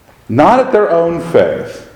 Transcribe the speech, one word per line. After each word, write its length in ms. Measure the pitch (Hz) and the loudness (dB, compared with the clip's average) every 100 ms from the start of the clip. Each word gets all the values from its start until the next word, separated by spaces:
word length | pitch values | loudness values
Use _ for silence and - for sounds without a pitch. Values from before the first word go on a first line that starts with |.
| _ _ - | _ _ -6
not 300 | 117 170 254 | 2 2 2
at 120 | 254 | 0
their 180 | 214 190 | 0 0
own 300 | 170 170 170 | 0 0 -4
faith 680 | 165 202 85 - - - - | -2 0 0 -2 -8 -14 -20